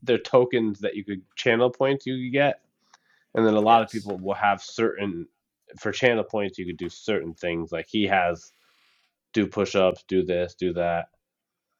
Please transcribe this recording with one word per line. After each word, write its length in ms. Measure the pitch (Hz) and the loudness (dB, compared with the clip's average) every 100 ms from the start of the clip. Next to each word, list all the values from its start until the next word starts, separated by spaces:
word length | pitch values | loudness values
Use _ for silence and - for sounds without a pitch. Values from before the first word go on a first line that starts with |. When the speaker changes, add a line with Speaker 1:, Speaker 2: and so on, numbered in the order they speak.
Speaker 1:
they're 140 | 123 113 | 0 0
tokens 600 | - 131 123 120 110 98 | 4 4 4 2 -2 -2
that 140 | 101 - | -6 -6
you 80 | |
could, 180 | 101 98 - - | -8 -10 -12 -4
channel 340 | 127 117 123 | 2 4 2
points 340 | 123 135 139 - | 2 0 0 -4
you 100 | 131 127 | -8 -4
could 60 | |
get, 280 | 135 143 - _ _ _ _ _ _ _ | 0 0 -2 _ _ _ _ _ _ _
and 120 | - 110 | 0 2
then 100 | 107 | 4
a 40 | |
lot 200 | 107 117 | 6 4
of 100 | 107 | 4
Speaker 2:
Yes. 100 | 110 | -6
Speaker 1:
people 140 | 101 95 | -8 -8
will 140 | 95 98 | -6 -2
have 260 | 104 95 | 0 -2
certain, 680 | - - 113 - 101 85 - _ _ _ _ - | -4 -2 -2 -2 -6 -6 -10 _ _ _ _ -10
for 120 | 107 | -8
channel 320 | - 127 117 | 2 4 4
points, 340 | 104 107 101 92 | 0 -2 -4 -6
you 60 | 90 | -10
could 100 | 85 | -8
do 120 | 87 | -10
certain 440 | - - 101 80 | -8 -2 -2 -4
things. 380 | 82 87 85 82 | -6 -4 -4 -4
Like, 160 | 82 80 | -8 -4
he 140 | 110 98 | -2 2
has, 480 | 95 87 85 - _ _ _ _ _ _ _ _ | 2 0 -2 -10 _ _ _ _ _ _ _ _
do 140 | 110 101 | -2 -2
push-ups, 560 | 107 98 101 92 90 - | -2 -2 2 2 0 -2
do 160 | 92 | -2
this, 300 | 90 87 87 - | 0 -2 -4 -4
do 180 | 92 | -6
that. 340 | 87 85 85 - _ _ _ _ _ _ _ | -2 -2 -2 -6 _ _ _ _ _ _ _